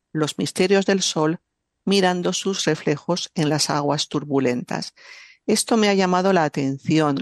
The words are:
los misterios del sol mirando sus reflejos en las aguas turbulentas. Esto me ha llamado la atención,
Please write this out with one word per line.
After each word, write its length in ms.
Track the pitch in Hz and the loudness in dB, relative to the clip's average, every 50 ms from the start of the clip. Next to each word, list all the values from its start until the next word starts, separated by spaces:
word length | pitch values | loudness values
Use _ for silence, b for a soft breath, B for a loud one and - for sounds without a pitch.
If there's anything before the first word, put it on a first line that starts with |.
| _ _ - | _ _ -4
los 240 | 156 151 147 - | -2 -2 -2 -2
misterios 480 | - - 147 - - 185 185 202 196 196 | -4 -6 -6 -2 0 2 4 4 2 4
del 160 | - 196 190 | 2 0 0
sol 400 | 185 - - 170 156 156 165 - _ _ _ _ _ _ _ _ - | 0 -2 -2 0 0 0 0 -2 _ _ _ _ _ _ _ _ -2
mirando 480 | - 196 202 185 180 180 180 175 180 185 | 0 2 4 4 2 2 2 0 -2 -2
sus 320 | - - 190 196 - - | -2 -4 -4 -4 -2 0
reflejos 680 | - 156 156 - - 147 147 - - 175 180 - - - | -2 -2 -2 0 -2 -2 -2 -2 -4 -4 -4 -4 -8 -4
en 140 | - 156 147 | -2 0 0
las 220 | 156 147 - - | 0 0 0 -2
aguas 380 | 147 147 143 143 143 147 - - | -2 -2 0 0 -2 -2 -4 -4
turbulentas. 840 | - 151 151 147 139 139 131 123 123 123 - - - - - - _ B B B B B B B B B B | -4 -6 -4 -2 -2 0 0 0 0 -2 -4 -6 -6 -6 -8 -10 _ B B B B B B B B B B
Esto 320 | - 214 220 - - 240 226 | -2 -2 0 0 0 2 2
me 100 | 214 208 | 2 2
ha 60 | 202 | 2
llamado 400 | 190 190 180 180 180 180 196 196 | 2 2 2 2 2 2 2 2
la 100 | 175 160 | 2 2
atención, 720 | 147 - 160 139 135 135 139 - - 160 156 156 147 143 139 | 0 0 -2 -2 -2 -4 -4 -2 0 2 2 2 2 0 0